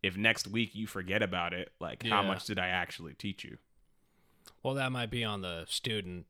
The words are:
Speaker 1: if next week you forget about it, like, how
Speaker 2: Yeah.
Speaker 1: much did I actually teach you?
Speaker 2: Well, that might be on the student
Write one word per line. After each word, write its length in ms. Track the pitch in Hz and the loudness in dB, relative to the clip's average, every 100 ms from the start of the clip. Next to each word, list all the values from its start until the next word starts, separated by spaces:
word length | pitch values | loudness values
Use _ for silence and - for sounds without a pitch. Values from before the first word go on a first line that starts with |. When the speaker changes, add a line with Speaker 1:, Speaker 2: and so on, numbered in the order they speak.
Speaker 1:
if 120 | 98 92 | 0 4
next 320 | 110 113 - | 4 4 2
week 280 | 107 110 104 | 0 0 -2
you 100 | 110 | -6
forget 380 | 98 90 101 | -4 0 2
about 300 | 104 90 87 | 2 2 0
it, 200 | 90 90 _ | -2 -6 _
like, 240 | 85 - | -8 -4
how 180 | 117 101 | 2 4
Speaker 2:
Yeah. 60 | 98 | 4
Speaker 1:
much 180 | 95 - | 0 0
did 140 | 98 | 0
I 80 | 92 | 2
actually 480 | 90 87 - 80 69 | 2 -2 -6 -10 -6
teach 280 | 101 95 | -6 -6
you? 140 | - - _ _ _ _ _ _ _ _ - - | -10 -14 _ _ _ _ _ _ _ _ -20 -4
Speaker 2:
Well, 140 | - 139 | -2 2
that 160 | 131 | 2
might 180 | 127 117 | 0 0
be 140 | 123 | 0
on 180 | 113 104 | 0 0
the 240 | 92 85 80 | -2 -4 -2
student 640 | - - 107 90 90 82 | -2 0 -2 -2 -8 -10